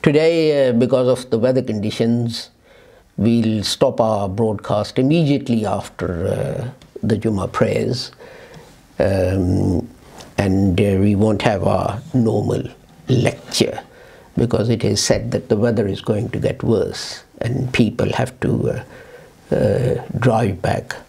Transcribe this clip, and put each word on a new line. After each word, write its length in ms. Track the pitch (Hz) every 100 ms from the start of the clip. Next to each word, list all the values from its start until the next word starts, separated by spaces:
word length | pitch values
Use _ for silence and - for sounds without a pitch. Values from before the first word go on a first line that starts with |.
Today, 680 | 165 147 160 165 156 143 131
uh, 40 |
because 340 | 117 123 131 127
of 220 | 123 -
the 80 | 113
weather 240 | 120 131
conditions, 880 | 127 107 107 - 117 120 120 117 - _ _ - - - _ -
we'll 460 | 104 117 110 107
stop 380 | 98 - 139 104
our 260 | 110 104 101
broadcast 720 | 95 113 101 - 104 104 -
immediately 680 | 131 165 151 143 - 117
after, 640 | 104 101 - - - 85 95
uh, 440 | 101 - - 123 - - -
the 140 | 101 107
Jummah 340 | 113 101 92
prayers, 600 | - 107 - 110 123 - - - - - - - - - -
um, 880 | 95 95 92 95 90 95 98 90 - - - - - -
and, 420 | 101 95 98 85
uh, 160 | 101 98
we 140 | 101
won't 300 | 98 107 101
have 200 | 127 101
our 380 | 98 98 92 107 - 131
normal 480 | 113 107 - - - - - - -
lecture 720 | 127 - - - - - - - - - - - -
because 340 | 123 - 110
it 140 | 117
is 200 | 104 104
said 260 | - 107 113
that 200 | 113 -
the 60 | 107
weather 320 | 120 110 101
is 140 | 98
going 280 | - 107 107
to 100 | 107
get 240 | - -
worse 600 | 123 107 - - - - - -
and 300 | 117 131 127
people 400 | - 110 - 101
have 260 | - 123 -
to, 440 | - - - - - - - - - - -
uh, 40 | -
uh, 460 | - 101 127 - - -
drive 420 | 127 113 113 87
back 320 | - - - -